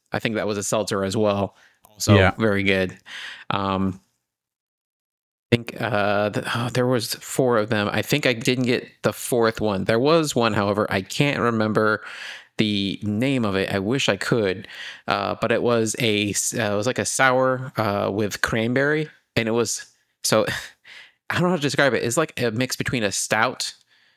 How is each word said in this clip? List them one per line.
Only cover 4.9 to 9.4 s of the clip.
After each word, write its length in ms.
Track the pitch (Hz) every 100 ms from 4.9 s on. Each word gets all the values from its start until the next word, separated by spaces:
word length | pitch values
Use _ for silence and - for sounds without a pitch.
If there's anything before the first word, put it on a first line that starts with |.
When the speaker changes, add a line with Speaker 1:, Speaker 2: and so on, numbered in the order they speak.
| _ _ _ _ _ _
Speaker 1:
I 40 | 117
think, 260 | 113 -
uh, 480 | 110 104 101 101 104
th-, 160 | 110 -
oh, 160 | 117 120
there 160 | 123 123
was 300 | 123 113 -
four 420 | - - 127 117
of 120 | 104
them. 200 | 107 104
I 120 | 107
think 240 | - 143 139
I 60 |
didn't 320 | 113 123 127 120
get 220 | 120 - -
the 100 | 110
fourth 480 | - - 123